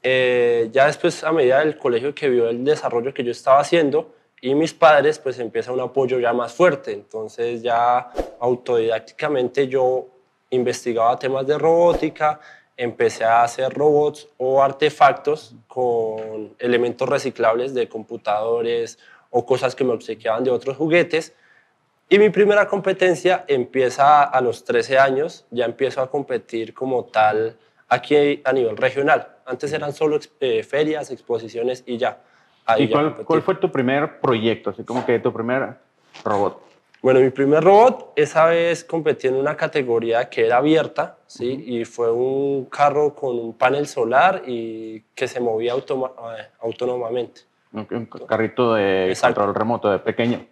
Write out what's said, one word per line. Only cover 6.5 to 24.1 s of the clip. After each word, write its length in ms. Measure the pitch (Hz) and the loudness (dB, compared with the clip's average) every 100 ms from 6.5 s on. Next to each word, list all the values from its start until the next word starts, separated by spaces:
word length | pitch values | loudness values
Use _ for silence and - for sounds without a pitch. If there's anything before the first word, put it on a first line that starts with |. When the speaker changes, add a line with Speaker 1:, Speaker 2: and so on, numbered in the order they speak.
Speaker 1:
fuerte. 400 | - 180 143 - | 2 2 2 -8
Entonces 720 | 104 101 110 107 - 117 120 | -12 -10 -12 -12 -6 -6 -4
ya 480 | 117 117 120 123 123 - - - | -2 0 2 0 -2 -10 -10 -6
autodidácticamente 1300 | 123 123 - 120 113 113 - - 151 143 123 123 135 | -4 -4 -2 -2 0 -2 -6 -8 -4 -2 -2 -2 -2
yo 380 | 131 127 127 127 _ _ _ _ | 0 0 -2 -6 _ _ _ _
investigaba 680 | 127 123 120 123 117 113 - | -2 -2 -4 -4 0 0 0
temas 280 | 131 135 135 | -2 -4 -2
de 100 | 147 | 0
robótica, 840 | 156 170 175 160 160 - 156 151 - - _ - | 2 4 4 2 -4 -2 -2 -2 -12 -20 _ -8
empecé 480 | 120 113 117 - | -8 0 0 0
a 180 | 113 117 | 2 4
hacer 300 | 120 - 131 | 2 0 -4
robots 560 | 135 151 147 147 - - _ | 2 2 4 2 -4 -20 _
o 260 | 131 135 | 0 2
artefactos 920 | 135 131 151 - 143 135 - 151 - 117 _ | 2 2 -2 4 4 4 -2 -4 -6 -20 _
con 840 | 131 127 117 113 110 110 110 104 - | -4 -2 0 -2 -6 -10 -10 -12 -8
elementos 500 | 123 120 120 120 131 | 0 0 0 -2 -2
reciclables 640 | 139 131 - 113 113 131 | -2 -4 -2 0 0 -2
de 160 | 131 113 | -4 -4
computadores 1120 | 110 107 117 - 104 110 117 117 117 113 - _ _ _ | -6 -12 -10 -4 -4 -2 -2 -2 -4 -6 -12 _ _ _
o 160 | 123 120 | -4 0
cosas 280 | 127 127 | 0 0
que 80 | - | -2
me 80 | 127 | -2
obsequiaban 520 | 113 - 110 117 110 | -2 -6 -8 -4 -2
de 60 | 127 | -2
otros 260 | 120 131 135 | -2 -4 -6
juguetes. 580 | 156 170 165 156 160 _ _ _ _ _ _ _ _ | 0 2 2 -2 -6 _ _ _ _ _ _ _ _
Y 80 | 202 | 4
mi 100 | 208 | 4
primera 380 | 185 208 208 196 | 4 2 4 2
competencia 760 | 202 190 190 185 170 180 180 - | -2 -2 0 0 2 0 -2 0
empieza 760 | 139 123 131 123 123 143 | -2 -2 -2 -2 2 6